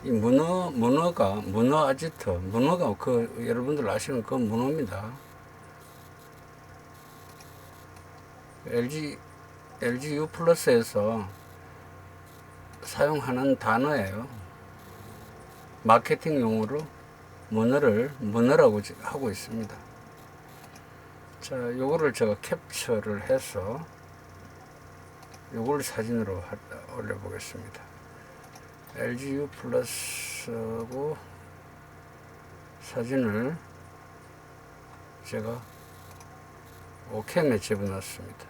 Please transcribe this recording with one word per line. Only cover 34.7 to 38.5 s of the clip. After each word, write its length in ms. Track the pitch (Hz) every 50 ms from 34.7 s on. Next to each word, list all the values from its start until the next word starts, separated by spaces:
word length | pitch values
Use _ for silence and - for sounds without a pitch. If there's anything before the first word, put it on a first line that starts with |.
| - - - - - - - - - - -
제가 380 | - 123 113 107 113 117 120 - - - - - - - - - - - - - - - - - - - - - - - - - - - - - -
오캠에 460 | 113 110 110 - - 175 160 143 117
집어넣습니다. 880 | 101 - - 110 98 101 98 98 95 95 - - - 92 95 - - - -